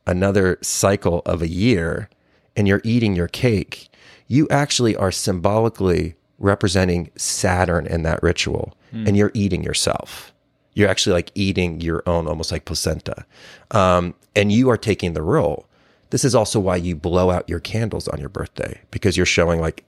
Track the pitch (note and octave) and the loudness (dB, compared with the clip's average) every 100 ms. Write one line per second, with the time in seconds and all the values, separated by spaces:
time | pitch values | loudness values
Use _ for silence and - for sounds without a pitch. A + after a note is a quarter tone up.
0 | - F2+ G2 G2 F#2 F2 - - G2+ G2 | -2 0 2 4 2 0 -4 0 2 2
1 | F#2 E2+ - F2 E2+ F2 A#2+ F#2+ E2 - | 0 -2 -2 -2 -2 0 2 2 0 -4
2 | G2+ _ _ _ _ - G2+ G2+ A2+ A#2 | -8 _ _ _ _ 0 2 2 2 0
3 | A2 F2+ E2+ - B2+ G2 - - - _ | 2 0 -2 0 0 2 -2 -12 -20 _
4 | - - - C3 - C#3 C#3+ - A#2+ - | -20 -18 0 2 2 0 0 0 0 2
5 | F#2+ - G#2+ F#2 F#2+ A2 A2+ - F#2+ E2 | -2 -2 -2 0 2 2 0 0 0 0
6 | D#2+ - _ - G2 G2+ G2+ F#2 F#2 F2 | -2 -8 _ -2 0 2 2 2 2 0
7 | D#2+ - - - F#2+ F2+ F2+ E2+ C#2+ E2 | -4 -8 -8 -2 0 2 2 0 -2 -2
8 | D#2+ - E2 E2 F2+ - - - - A2+ | -2 0 0 0 -2 -4 -8 -12 -14 -4
9 | G#2+ G2+ G#2 G#2 G2+ E2+ E2 - - - | 2 4 2 2 -2 -2 -4 -2 -2 -4
10 | - - - _ _ _ _ G#2 G2+ F#2 | -8 -18 -20 _ _ _ _ 0 2 2
11 | G#2+ F2 - G2 F#2+ F#2 F2 D#2 E2 D#2+ | 2 0 0 -4 -2 0 -2 -2 -4 -4
12 | F2 E2+ D#2 E2 - G2 - D#2+ - D#2+ | 0 -2 -2 -6 -6 -8 -6 -6 -4 -4
13 | - - - - - - - G#2 F#2 F2+ | -6 -12 -14 -20 -20 -20 -4 2 4 2
14 | F2+ - _ G#2 G#2 A2 C3 A2 A2 F#2 | 0 -8 _ 0 4 4 4 2 0 -2
15 | F2+ D#2+ D#2 D3+ D2 D2 - _ _ _ | -2 -4 0 0 0 -2 -10 _ _ _
16 | - C3 C3+ A#2 G#2 A2+ F#2 F2+ F2 D#2 | -6 -2 2 2 2 0 0 0 -2 -4
17 | E2+ F2+ F2+ F2+ - E2+ - A2 A2+ - | 0 2 2 0 -4 -8 -6 -4 -4 -6
18 | - - C#2 - - - - - - - | -6 -8 -8 -10 -10 -8 -10 -10 -12 -2
19 | G2 F2+ F2 - E2+ E2 D#2+ - | 0 2 2 2 2 2 -2 -4